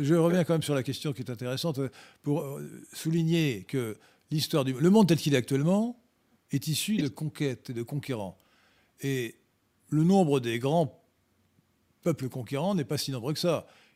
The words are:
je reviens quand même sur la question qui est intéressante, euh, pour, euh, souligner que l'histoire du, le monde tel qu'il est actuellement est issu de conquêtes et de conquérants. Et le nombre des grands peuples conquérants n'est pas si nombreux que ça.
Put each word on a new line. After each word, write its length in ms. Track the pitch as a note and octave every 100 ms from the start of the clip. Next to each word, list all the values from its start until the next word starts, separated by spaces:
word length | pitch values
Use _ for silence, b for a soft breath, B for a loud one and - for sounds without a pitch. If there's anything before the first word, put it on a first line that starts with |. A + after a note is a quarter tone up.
je 140 | C#3+ E3+
reviens 280 | E3 F3+
quand 100 | E3
même 100 | E3
sur 120 | D3 C#3+
la 80 |
question 300 | B2 B2+ D#3
qui 80 | C3+
est 80 | B2
intéressante, 500 | A#2 B2 B2+ - B2+
euh, 100 | C3 b b b
pour, 180 | C#3+ D3
euh, 200 | C#3 C#3 D2 - -
souligner 720 | - D#3+ E3+ D#3+ E3 D3+ G#2 F2+
que 300 | C3+ A2+ G#2 _ _ -
l'histoire 340 | D#3+ - D#3 C3
du, 80 |
le 160 | B2+ E3
monde 180 | G#3 F3+
tel 100 | E3
qu'il 160 | D#3
est 40 | C#3
actuellement 640 | - C3+ D#3 G3 A#3 A#3+ _ _ _ _ _
est 160 | C#3 D#3
issu 300 | D3 - G#3+
de 100 | D3
conquêtes 640 | - D#3 - C#3+ A#2+ -
et 40 |
de 100 | A#2
conquérants. 540 | A#2 D3 - A#2+ F#2+ - _ _ _ _ _ -
Et 340 | C#3 C3 A#2 - _ _ _ _ -
le 140 | D3+
nombre 360 | E3 G3 E3 C#3
des 200 | A#2 A#2
grands 440 | C3 E3 D3 - _ _ _ _ _ _ _ _ _ _
peuples 280 | F3 D#3 C3
conquérants 460 | B2+ G#2+ C3+ F3+ G3
n'est 80 |
pas 140 | C3+ D3
si 140 | -
nombreux 220 | C3 A#2+
que 60 | D#3
ça. 280 | F3 C#3 - - _